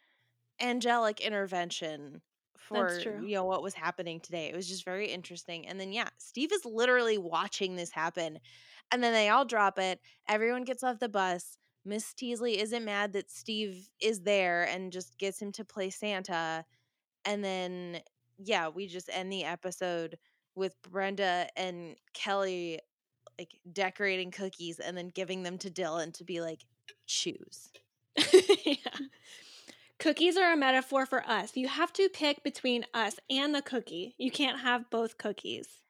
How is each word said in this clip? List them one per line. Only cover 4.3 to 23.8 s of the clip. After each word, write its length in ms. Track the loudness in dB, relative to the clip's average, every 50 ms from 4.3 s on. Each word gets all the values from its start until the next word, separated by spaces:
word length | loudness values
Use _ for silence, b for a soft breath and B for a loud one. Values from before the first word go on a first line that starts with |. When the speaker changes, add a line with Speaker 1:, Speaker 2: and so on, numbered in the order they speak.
| -8 -6 -6 -6
Speaker 1:
It 80 | -6
was 120 | -6 -6 -6
just 160 | -8 -8 -8
very 240 | -6 -6 -4 -4 -4
interesting. 600 | -6 -8 -10 -12 -14 -14 -12 -12 -12 -10 -10 -10
And 100 | -10 -8
then, 120 | -8 -6 -4
yeah, 160 | -4 -4 -6 -8 -12
Steve 340 | -18 -12 -6 -4 -2 -2 -2
is 120 | -2 -4
literally 520 | -4 0 2 4 4 4 4 4 2 2
watching 600 | 0 0 0 -2 -2 -2 -2 -2 -2 -2 -2 -2
this 140 | -4 -8 -6 -4
happen. 480 | -2 -2 -2 -2 -2 -4 -4 -6 -10 B B B B B B B B B -2
And 120 | 0 2 4
then 80 | 4 6
they 160 | 6 6 6
all 160 | 6 6 4
drop 340 | 4 4 4 4 4 4 2
it. 220 | 0 0 -2 -4 b b b b b 0
Everyone 360 | 2 2 2 2 0 0 -2
gets 180 | -4 -4 -2 -2
off 160 | -2 -2 -2
the 100 | -2 -2
bus. 480 | 0 0 2 2 0 -2 -6 -10 -18 -20 _ _ _ _ -10
Miss 280 | -6 -6 -6 -6 -8 -10
Teasley 460 | -8 -6 -6 -4 -2 0 0 2 0
isn't 260 | 0 0 -2 -4 -2
mad 280 | -2 0 0 0 0 -2
that 180 | -4 -4 -6
Steve 580 | -10 -12 -8 -4 -4 -2 -2 -4 -6 -10 -16 -20 _ _
is 220 | 0 0 0 2 2
there 420 | 2 4 4 4 4 4 2 2
and 260 | 2 0 -2 -4 -6 -6
just 240 | -8 -8 -10 _ -4
gets 220 | -4 -4 -2 -4
him 120 | -6 -8 -8
to 120 | -8 -12
play 260 | -10 -6 -4 -4 -4
Santa. 720 | -4 -4 -4 -2 -2 -2 -2 -2 -2 0 0 0 -2 -4 -6 -10 _ _ _ _ _ _ _ _ _ _ -4
And 200 | -2 -2 -2 -2
then, 560 | -2 -2 -2 -4 -4 -6 -6 -8 -8 -10 -10 -12 _ _ _ _ _ _ -10
yeah, 300 | -2 0 0 2 0 -2
we 200 | -4 -6 -8 -8
just 200 | -10 -10 -10 -6 -6
end 200 | -6 -4 -4 -4
the 120 | -4 -4
episode 760 | -4 -6 -6 -6 -8 -6 -4 -4 -2 -2 -2 -4 -6 -10 -14 _ _ _ _ _ _ _
with 180 | -4 -4 -4 -4 _ -16
Brenda 640 | -8 -4 -4 -2 -2 0 0 2 2 2 2 0 -2 -4
and 380 | -6 -6 -6 -6 -8 -10 -12 -14 -18 _ _ -12
Kelly, 680 | -8 -4 0 0 0 0 0 -2 -2 -4 -6 -6 -8 -10 _ _ _ _ _ _ _ _ -20 -16 -16
like, 200 | -16 -16 -18 _ -20 -8
decorating 600 | -2 0